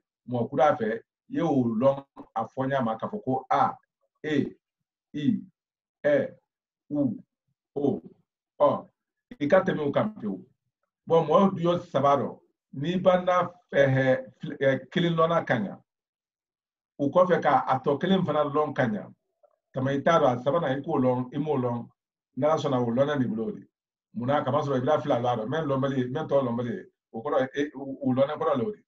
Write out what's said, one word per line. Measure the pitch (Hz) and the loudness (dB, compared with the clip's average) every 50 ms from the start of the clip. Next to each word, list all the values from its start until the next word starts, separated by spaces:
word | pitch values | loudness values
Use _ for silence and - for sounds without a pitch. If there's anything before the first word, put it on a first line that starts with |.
| _ _ _ _ _ - | _ _ _ _ _ -6
mɔgɔ | 123 123 117 - | -4 -4 -4 -2
kura | 143 151 156 147 143 | 0 2 2 2 2
fɛ, | - 113 107 110 | 0 -2 -4 -4
i | - - _ _ _ _ - 131 | -6 -8 _ _ _ _ -10 -6
ye | 143 170 | -2 -2
o | 160 143 131 123 117 113 107 | 0 2 0 0 0 0 2
lɔn | 131 139 139 139 - _ _ - - - - | 2 2 2 0 -4 _ _ -20 -20 -10 -8
a | 113 117 | -8 -8
fɔ | - _ 131 135 135 | -6 _ -6 -4 -2
ɲɛ | 139 135 120 | -2 -2 -2
ma | 113 110 | -2 -4
k'a | - - - | -4 -6 -8
fɔ | - 101 - | -8 -8 -6
ko | 131 131 - - - | -4 -4 -4 -2 0
A, | 139 139 127 - - - _ _ _ _ _ _ _ _ - | 2 2 2 0 -2 -6 _ _ _ _ _ _ _ _ -6
E, | 151 151 135 - - - - _ _ _ _ _ _ _ _ _ _ - | -2 0 0 0 -2 -6 -14 _ _ _ _ _ _ _ _ _ _ -10
I, | 147 147 127 104 95 - - _ _ _ _ _ _ _ _ _ _ - | -4 -2 0 0 -2 -4 -10 _ _ _ _ _ _ _ _ _ _ 0
Ɛ, | 147 147 135 - - - - _ _ _ _ _ _ _ _ _ - | 2 2 2 0 -2 -8 -16 _ _ _ _ _ _ _ _ _ -6
U, | 294 294 277 233 196 - - _ _ _ _ _ _ _ _ _ - | -2 -2 -2 -2 -2 -6 -12 _ _ _ _ _ _ _ _ _ -6
O, | - - - - - - - - _ _ _ _ _ _ _ _ - | -2 -2 -2 -2 -2 -6 -14 -20 _ _ _ _ _ _ _ _ 2
Ɔ. | - - - - - - _ _ _ _ _ _ _ - - - | 2 2 2 0 -6 -12 _ _ _ _ _ _ _ -20 -10 -6
I | 143 | 0
ka | 143 190 190 | 4 4 4
tɛmɛ | 185 190 180 160 151 | 4 2 0 -2 -2
o | 143 - | -2 0
kan | - 123 214 - | 0 0 -2 -4
pewu. | - - - 95 - - - _ _ _ _ _ _ _ _ _ _ _ | -8 -8 -8 -8 -8 -12 -16 _ _ _ _ _ _ _ _ _ _ _
Bon, | - 165 165 156 | 2 2 2 4
mɔgɔ | 143 156 185 196 190 - | 4 4 4 4 4 2
du | - 170 170 175 175 - - | 2 0 0 0 0 -2 -4
saba | - 139 135 139 143 | -2 2 2 4 4
rɔ, | 135 110 - - - _ _ _ _ _ _ - | 2 0 -2 -8 -12 _ _ _ _ _ _ -10
n'i | 135 143 165 185 185 | -6 -4 -2 -2 2
banna, | 185 190 180 180 180 185 180 180 175 175 - _ _ _ 143 | 4 4 4 4 4 2 2 2 0 -2 -6 _ _ _ 2
ɛɛ, | 139 139 135 131 131 131 131 131 131 - - - _ | 4 4 4 4 2 2 2 2 0 -2 -8 -14 _
fil-, | - 151 - | -12 -10 -6
ɛɛ, | - 139 135 135 131 - - | -2 0 0 0 0 -2 -4
kelen | - 170 170 170 165 | -2 0 0 2 2
lɔnna | 160 160 165 170 165 - | 2 2 2 2 0 0
ka | - 139 | 0 0
ɲa, | 113 101 87 85 - _ _ _ _ _ _ _ _ _ _ _ _ _ _ _ _ _ _ _ _ _ _ _ - | -2 -2 -4 -8 -12 _ _ _ _ _ _ _ _ _ _ _ _ _ _ _ _ _ _ _ _ _ _ _ -4
o | 143 139 | -4 0
kɔfɛ | - 180 185 185 170 151 - | 4 4 4 4 4 2 2
ka | 151 139 127 - - | 2 2 2 2 0
a | 135 127 | -2 -2
tɔ | - 151 147 139 | 0 -2 -2 0
kelen | - 180 190 185 156 | 0 2 2 2 2
fana | - 147 151 147 | 0 0 0 0
lɔn | 143 139 151 151 147 143 | 0 0 0 -2 0 0
ka | - 131 | -2 -2
ɲa, | 113 107 95 - - - _ _ _ _ _ _ _ _ _ _ _ - | 0 -2 -4 -8 -12 -18 _ _ _ _ _ _ _ _ _ _ _ -6
tama | 131 127 135 139 | -4 -2 -2 -2
i | 143 | 0
t'a | 135 170 165 160 | 2 2 4 4
dɔn, | 147 131 120 | 4 2 2
a | - - | 0 0
sabanan | 143 156 170 160 135 131 143 | 0 0 0 0 -2 -4 -4
i | - | -4
k'o | 170 156 135 | -2 -2 0
lɔn, | 127 127 123 127 123 - - | 2 2 2 0 -2 -6 -6
i | 139 | -6
m'o | 156 156 143 | -4 -2 -2
lɔn, | 131 123 123 120 120 117 - _ _ _ _ _ _ _ _ _ | -2 -2 -2 -4 -6 -8 -12 _ _ _ _ _ _ _ _ _
n'Ala | - 143 151 160 | -2 0 2 2
sɔnna, | 156 139 143 131 123 | 0 0 0 0 0
o | 123 117 | 0 0
lɔnna | 117 127 139 143 147 139 | 2 2 2 2 0 0
nin | 123 101 | -2 -2
bolo | 104 110 110 107 98 | -2 -4 -4 -6 -6
de. | 101 - - _ _ _ _ _ _ _ _ - | -10 -12 -20 _ _ _ _ _ _ _ _ -10
Munna? | 107 120 131 143 147 143 | -6 -2 0 0 0 0
Kamasɔrɔ | 131 135 151 147 135 139 | 0 0 0 0 0 -2
i | 127 | 0
bɛna | 123 147 156 147 - | 0 2 0 0 2
fila | 143 131 120 | 0 0 0
la, | 120 123 120 | 2 0 -2
mɛ | 113 110 123 147 160 160 139 | -2 -2 -4 -4 -2 -2 -2
lɔnbali, | 139 135 135 139 139 131 123 123 | 0 0 0 0 0 -2 -2 -2
mɛ | 131 156 156 | -4 -6 -2
tɔ | 131 139 139 135 | 0 0 2 2
lɔnbali, | 120 117 120 123 120 104 92 - - _ _ _ _ - | 0 -2 -4 -4 -4 -6 -8 -10 -14 _ _ _ _ -12
o | 113 113 | -10 -6
kɔrɔ | 147 147 139 | -2 0 0
ye, | - - - 143 - | 0 0 -2 -4 -4
e, | - - | -4 -6
o, | - - 135 135 - 285 | -10 -12 -12 -10 -4 -2
o | 262 247 | 0 2
lɔnnen | 180 - - - 156 | 2 2 2 0 -2
kɔrɔ | 156 - - | -2 0 0
le | - 226 | 0 -2
o | 214 208 | -4 -6
de. | - _ | -8 _